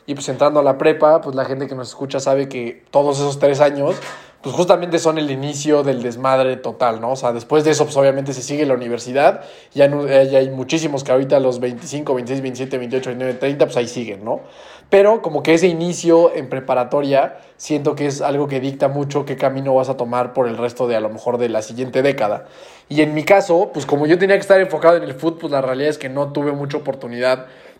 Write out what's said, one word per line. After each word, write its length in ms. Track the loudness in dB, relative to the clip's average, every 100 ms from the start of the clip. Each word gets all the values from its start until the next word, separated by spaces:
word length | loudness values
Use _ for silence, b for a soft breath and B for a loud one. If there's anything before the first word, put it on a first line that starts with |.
| -12
y 80 |
pues 160 | -10 -6
entrando 320 | 2 2 4
a 20 |
la 140 | 2 4
prepa, 420 | 2 4 4 4
pues 160 | 2 -4
la 80 |
gente 240 | -4 -4 -8
que 80 | -10
nos 140 | -12
escucha 320 | -10 -6 -4
sabe 260 | 0 0 -2
que 380 | -6 -10 -12 _
todos 260 | 0 2 0
esos 220 | -2 2
tres 200 | 2 4
años, 380 | 2 2 -2 -4 B B B B
pues 120 | -8 -2
justamente 440 | 2 2 2 0
son 180 | 0 0
el 140 | -4
inicio 500 | -4 -6 -6 2 2
del 220 | 2 -2
desmadre 540 | -4 -2 0 2 2 -2
total, 440 | -8 -2 -2 -2
¿no? 120 | -4
O 20 | -2
sea, 180 | -2
después 300 | -4 0 2
de 80 | 4
eso, 140 | 2 2
pues 120 | 4
obviamente 340 | 2 2 -4
se 120 | -8
sigue 240 | -6 -2 0
la 80 | 0
universidad, 680 | -2 -6 -4 4 4 2 B B B
ya 140 | 2 4
no, 200 | 4 2
eh, 220 | 4 6
ya 80 | 4
hay 140 | 2
muchísimos 520 | -4 -4 -2 -2 -4
que 80 | 0
ahorita 260 | 0 4 2
a 20 |
los 200 | 2 -2
veinticinco, 540 | -4 -6 -10 -8 -4
veintiséis, 300 | -4 -2 -6
veintisiete, 340 | -6 -8 -6 -6
veintiocho, 320 | -4 -4 -4
veintinueve, 300 | -6 -6 -2
treinta, 260 | -4 0 0
pues 120 | 0
ahí 100 | -4
siguen, 360 | -6 -8 -8
¿no? 180 | -6 -8 B B B B B
Pero 320 | 6 6 4
como 180 | 0 -2
que 140 | 2 4
ese 100 | 4
inicio 680 | 2 -4 -2 4 6 6 2
en 120 | -6
preparatoria, 880 | -8 -2 -2 0 -2 2 2 0 B B B
siento 380 | -4 -2 -2 -2
que 100 | -4
es 160 | -2
algo 260 | -2 -2 -2
que 120 | -4
dicta 280 | -6 -2 -2
mucho 380 | 0 -2 -4 -4
qué 100 | -2
camino 380 | -2 -2 -2
vas 160 | -2 -2
a 80 | -4
tomar 360 | -4 -4 -4
por 140 | -2 -2
el 80 | -2
resto 320 | -6 -4 -2
de, 80 | -2
a 40 |
lo 100 | -4
mejor, 300 | -6 -4 -2
de 100 | -2
la 140 | -4
siguiente 400 | -6 -10 -4 0
década. 420 | 0 0 -2 -4 -8 B B B B
Y 140 | 0
en 140 | 0 0
mi 80 |
caso, 480 | 4 4 4 2 2
pues 140 | -4 -2
como 180 | 0 2
yo 140 | 2
tenía 160 | 4 2
que 60 |
estar 180 | 4 4
enfocado 360 | 4 2 4 4
en 40 |
el 140 | 0 -4
fútbol, 240 | -4 -4
pues 120 | -4
la 100 | -2
realidad 260 | -2 -2 -2
es 80 | -2
que 120 | -6
no 220 | -4 -4
tuve 200 | -2 -4
mucha 260 | -4 -6 -6
oportunidad 680 | -6 -8 -8 -2 0 0 -4 B B